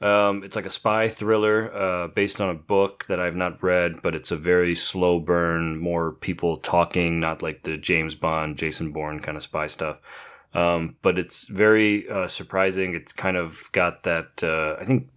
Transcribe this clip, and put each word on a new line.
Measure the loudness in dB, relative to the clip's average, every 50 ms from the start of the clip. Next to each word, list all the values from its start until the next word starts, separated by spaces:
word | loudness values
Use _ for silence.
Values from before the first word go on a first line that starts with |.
Um, | 2 4 4 6 6 4 2 0 -4
it's | -6 -6
like | -6 -4
a | -4
spy | -6 -2 0 2 2 2 2 0
thriller, | -2 -2 0 2 2 4 4 4 2 2 0 -2 -4
uh, | -2 -2 -2 -2 -2 -4
based | -4 -2 0 0 0 0 -2
on | -2 -2
a | -2
book | -4 -2 0 2 4 4 2 0 -6 -6
that | -4 -2 -2
I've | -2 -2 -2
not | -2 -2 -4 -4 -2 0
read, | 2 2 4 2 0 -2 -2 -4
but | -4 -4
it's | -4 -4 -4
a | -6
very | -2 2 2 4 4 4 4 2
slow | 0 0 0 0 2 2 2 2 2
burn, | 2 2 2 2 2 2 0 0 -2 -2 -4
more | -4 -2 -2 -2 0 -2 -2 -4
people | -6 -6 -6 -4 -2 -2 -2 -2
talking, | -2 -2 0 2 2 2 2 2 0 0 0 0 0
not | 0 -2 -2 -4
like | -6 -8 -8 -8 -8
the | -8 -8
James | -4 -2 0 0 2 0 -2 -4
Bond, | -4 -2 -2 0 0 -2 -4 -4
Jason | -4 -4 -4 -4 -4 -4 -6
Bourne | -6 -6 -6 -6 -8 -8
kind | -8 -8 -8
of | -8 -8
spy | -6 -4 -4 -4
stuff. | -4 -4 -6 -6 -6 -8 -8 -14 -20 -20 -20 -20 -20 -20 -20 _ _ -2
Um, | 0 2 2 2 0 -2 -4 -4 _
but | 0 2 2 2
it's | -2 -4 -6 -8 -8 -4
very, | 0 4 6 6 6 6 6 4 2 0 -2 -4
uh, | -4 -4 -4
surprising. | -4 -4 -6 -6 -4 0 0 2 2 2 0 -2 -2 -4
It's | -6 -8 -12
kind | -10 -4 -2 -2 0
of | 0 -2 -4 -8 -12 -10 -4 0
got | 2 2 2 0 -2 -2
that, | -2 -2 -2 -4 -6 _ -4
uh, | -2 -2 0 0 -2 -2 -4 -4
I | 0
think, | 0 0 0 0 -4 _